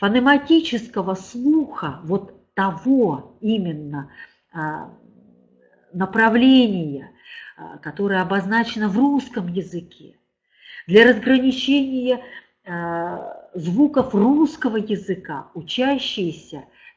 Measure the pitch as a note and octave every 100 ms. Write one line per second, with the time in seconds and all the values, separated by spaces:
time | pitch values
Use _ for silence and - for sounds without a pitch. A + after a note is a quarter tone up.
0 | G3+ A#3+ B3+ C#4+ C#4+ E4 D#4+ A#3 - G#3
1 | F#3 F#3+ - A#3+ C4 D#4+ C#4 - D#3 -
2 | D#3+ G3 G3+ - _ - F#3+ E3+ B3+ C4+
3 | G#3 C3+ - _ G#3+ A3 F3 D3+ D3 D3
4 | D3 - - _ _ E3 D#3 D#3 - -
5 | A#1 _ _ _ _ _ _ _ _ F3
6 | F#3 A#3 A3+ A#3 C4 C4 A#3 F#3+ D#3 C#3
7 | - _ - - - - E3 D3 D#3 D3
8 | G3+ F#3+ F3 G3 F#3 A3+ A3+ A3 G#3+ G3
9 | C#4 C#4+ - A#3 F3 F3 D#3+ F3 - _
10 | D3 _ _ _ _ _ - - - G3+
11 | A#3+ A#3 A#3+ C4 C4 B3+ C#4 C#4+ C4+ C4
12 | B3 B3 - - - _ - E3+ E3+ E3+
13 | E3+ F3 - - - F3+ E3 F#3+ D4 C4+
14 | B3+ G3+ A3 D4 D#4+ - B3 A3 G#3+ G3
15 | - F#3 - C#3+ - E3+ - - C4 C#4
16 | - - F3 D3+ - D3 - _ -